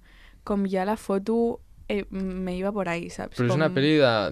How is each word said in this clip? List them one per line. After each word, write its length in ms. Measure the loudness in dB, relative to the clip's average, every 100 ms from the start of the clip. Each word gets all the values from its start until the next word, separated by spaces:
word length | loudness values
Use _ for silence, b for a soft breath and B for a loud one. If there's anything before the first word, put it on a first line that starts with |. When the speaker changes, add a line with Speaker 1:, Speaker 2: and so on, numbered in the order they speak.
| b b b b
Speaker 1:
com 220 | -4 0 0
ja 160 | 0
la 120 | 0 -2
foto, 640 | -2 -2 0 2 2 -2 -10 -14 -6
eh, 160 | -6 -4
me 460 | -6 -6 -4 -6 -4
iba 160 | -4
por 160 | -2 -2
ahí, 220 | -4 -6
saps? 260 | -10 -8 -2
Speaker 2:
Però 100 | 0
és 60 | 2
una 120 | 2
Speaker 1:
Com 80 | 2
Speaker 2:
peli 180 | 4 6
de, 160 | 6 4 0